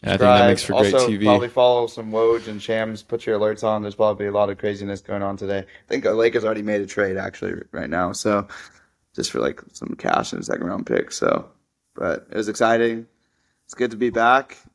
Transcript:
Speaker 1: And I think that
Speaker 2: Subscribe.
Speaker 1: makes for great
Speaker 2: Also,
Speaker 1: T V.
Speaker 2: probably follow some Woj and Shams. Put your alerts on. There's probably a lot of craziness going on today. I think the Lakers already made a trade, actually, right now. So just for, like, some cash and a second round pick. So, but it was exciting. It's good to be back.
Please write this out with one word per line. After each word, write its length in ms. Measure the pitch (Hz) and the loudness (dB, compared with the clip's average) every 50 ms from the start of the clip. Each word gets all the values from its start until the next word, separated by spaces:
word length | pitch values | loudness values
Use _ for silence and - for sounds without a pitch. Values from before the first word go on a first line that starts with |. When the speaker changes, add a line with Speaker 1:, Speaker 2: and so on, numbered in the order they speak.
Speaker 1:
And 120 | - - 95 | -2 -2 0
I 40 | 98 | 4
think 20 | |
that 160 | 123 123 123 123 | 6 6 8 8
Speaker 2:
Subscribe. 100 | 120 120 | 6 6
Speaker 1:
makes 140 | 120 117 - | 4 2 0
for 100 | - - | -2 2
great 200 | 127 113 101 98 | 4 4 6 6
Speaker 2:
Also, 120 | 131 127 120 | 4 4 4
Speaker 1:
T 80 | 107 98 | 2 0
V. 80 | 104 | 4
Speaker 2:
probably 220 | 107 101 101 120 120 | 4 4 4 2 0
follow 360 | 117 131 127 123 123 123 120 | 2 4 4 6 6 4 0
some 240 | 113 - - 113 110 | -2 -6 -10 -10 -4
Woj 360 | 110 110 113 113 117 117 104 110 | 0 2 2 2 2 0 -2 -8
and 120 | 107 101 | -12 -12
Shams. 440 | - - 113 110 110 110 110 104 - | -6 -4 -2 -2 -2 -4 -6 -10 -10
Put 240 | _ - 113 - - | _ -8 -6 -2 -2
your 100 | 110 101 | 0 0
alerts 260 | 107 107 107 107 - | 0 0 -2 0 0
on. 200 | 110 107 107 104 | 0 0 0 -2
There's 100 | 104 98 | -6 -2
probably 300 | - 110 107 104 98 104 | 2 2 2 2 0 -4
a 60 | 101 | -2
lot 180 | 101 104 104 101 | 2 2 2 0
of 80 | 98 95 | 0 -4
craziness 440 | - 107 104 101 101 101 101 98 | -4 -4 -4 -4 -6 -8 -8 -10
going 200 | _ - 101 101 | _ -8 -6 -6
on 160 | 101 98 101 98 | -4 -6 -6 -6
today. 220 | 98 95 101 98 | -6 -6 -6 -6
I 300 | 95 - - - _ _ | -6 -10 -16 -20 _ _
think 160 | - 135 95 | -4 -2 0
the 80 | 110 107 | 0 2
Lakers 280 | 113 113 117 113 123 107 | 4 2 2 2 2 0
already 160 | 110 110 107 104 | 0 -2 -2 -2
made 180 | 107 107 104 | -2 -2 -2
a 60 | 101 98 | -2 -4
trade, 300 | - - 104 98 95 95 | -2 -2 0 0 0 -4
actually, 440 | 95 95 95 - - 95 90 82 - _ - | -6 -8 -10 -8 -8 -8 -8 -8 -12 _ -10
right 160 | - 80 65 | -10 -8 -4
now. 240 | 78 87 90 87 101 | -2 -2 -2 -2 -4
So 340 | - - 110 104 101 98 101 - - - - _ _ _ _ _ _ _ _ _ | -2 0 0 2 2 0 -4 -12 -18 -20 -20 _ _ _ _ _ _ _ _ _
just 140 | - - - | -6 -6 -4
for, 100 | - 62 | -2 -2
like, 200 | 58 - - - - - _ | -2 -2 -4 -6 -16 -20 _
some 220 | - - - - - | -14 -12 -12 -12 -6
cash 340 | - - 50 - - - | -4 -2 0 0 -2 -4
and 100 | - 50 | -6 -10
a 40 | 50 | -6
second 200 | - - - - | -6 -6 -6 -4
round 200 | 85 95 95 - - | -6 -6 -8 -6 -2
pick. 240 | - - - - | -2 -2 -2 -4
So, 380 | - - - 50 50 50 - - _ _ _ _ _ _ _ _ _ | -6 -2 0 0 0 0 -2 -8 _ _ _ _ _ _ _ _ _
but 320 | - - 92 78 - - _ | -6 -4 -4 -4 -4 -8 _
it 60 | - - | -8 -6
was 100 | 110 104 | -6 -6
exciting. 600 | 104 - 120 113 117 117 117 117 113 113 113 _ _ _ _ _ _ _ _ _ _ _ _ | -2 0 2 2 4 4 2 0 0 -4 -10 _ _ _ _ _ _ _ _ _ _ _ _
It's 80 | _ - | _ -6
good 180 | - 123 123 | -4 -4 -4
to 60 | 113 107 | -2 -2
be 120 | 123 120 | -2 0
back. 480 | - 113 113 120 127 135 135 _ - - _ - _ | 2 2 4 4 4 4 2 _ -16 -20 _ -20 _